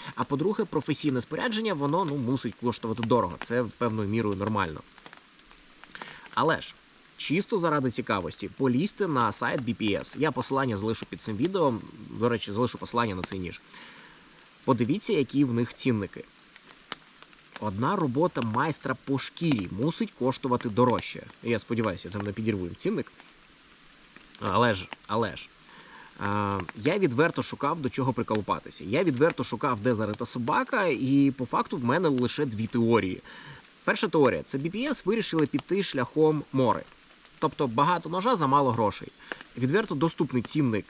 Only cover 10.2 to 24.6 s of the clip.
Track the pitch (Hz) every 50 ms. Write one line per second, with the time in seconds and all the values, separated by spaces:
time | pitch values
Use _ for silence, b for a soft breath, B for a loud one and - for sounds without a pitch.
10.2 | 143 156 127 127 120 - 135 135 135 127 110 95 104 110 110 - - - - 85
11.2 | - - 107 101 135 180 190 190 160 135 117 104 - - - - 104 - 113 107
12.2 | 113 120 120 104 - 107 101 110 127 117 - 95 92 - - 123 120 110 92 92
13.2 | 87 - 101 95 90 85 - - - B B B B B B B B B B B
14.2 | B B B B B B - - - - 131 110 120 110 156 214 - - 208 156
15.2 | 131 - - 139 147 127 117 117 123 - - - - 135 117 107 98 90 - -
16.2 | - - - - - - - - - - - - - - - - - - - -
17.2 | - - - - - - - - 107 107 95 101 123 156 202 196 160 135 117 139
18.2 | 170 175 - 147 120 113 107 120 143 160 147 - - 135 131 - - - 139 131
19.2 | - - - - 170 165 139 107 92 85 85 98 127 165 - - 233 202 - -
20.2 | 120 131 127 - - 131 123 117 - 120 101 113 123 123 110 90 - - - -
21.2 | - - - - - 117 117 104 - - 120 113 113 107 87 90 - 87 95 104
22.2 | 101 104 98 113 110 110 104 95 90 87 - - - 175 226 156 - - - -
23.2 | - - - - - - - - - - - - - - - - - - - -
24.2 | - - - - 101 104 95 104